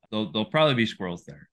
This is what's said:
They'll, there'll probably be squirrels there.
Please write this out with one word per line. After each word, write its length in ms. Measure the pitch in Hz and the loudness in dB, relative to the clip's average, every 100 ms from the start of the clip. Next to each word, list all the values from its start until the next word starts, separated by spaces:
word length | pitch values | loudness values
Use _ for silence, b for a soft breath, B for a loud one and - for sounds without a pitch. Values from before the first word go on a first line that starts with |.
| - | -10
They'll, 220 | 110 107 | -6 -4
there'll 180 | 107 107 | -4 -2
probably 240 | 151 156 | 2 4
be 120 | 123 113 | 4 0
squirrels 380 | - 92 87 | 0 -8 -8
there. 240 | - - - | -12 -20 -20